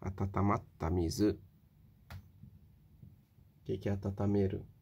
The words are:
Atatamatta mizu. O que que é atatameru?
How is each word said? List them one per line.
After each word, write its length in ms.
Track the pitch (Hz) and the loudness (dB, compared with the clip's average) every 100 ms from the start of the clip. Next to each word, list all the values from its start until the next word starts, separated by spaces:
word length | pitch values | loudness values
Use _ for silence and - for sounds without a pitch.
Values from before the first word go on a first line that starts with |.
Atatamatta 920 | 98 - - - 101 113 - - 80 | -8 -4 -2 2 2 2 -2 -4 0
mizu. 400 | 90 80 78 107 - - - - - - - - | 2 0 2 2 2 -6 -20 -20 -20 -20 -20 -16
O 1500 | - - - - - - - - - - - _ _ - _ | -16 -16 -20 -20 -20 -20 -20 -20 -20 -20 -20 _ _ -20 _
que 140 | - 98 | -6 -4
que 100 | 104 | -2
é 40 | |
atatameru? 720 | 98 101 98 101 101 95 101 - - | -2 -2 -2 2 4 2 0 -8 -20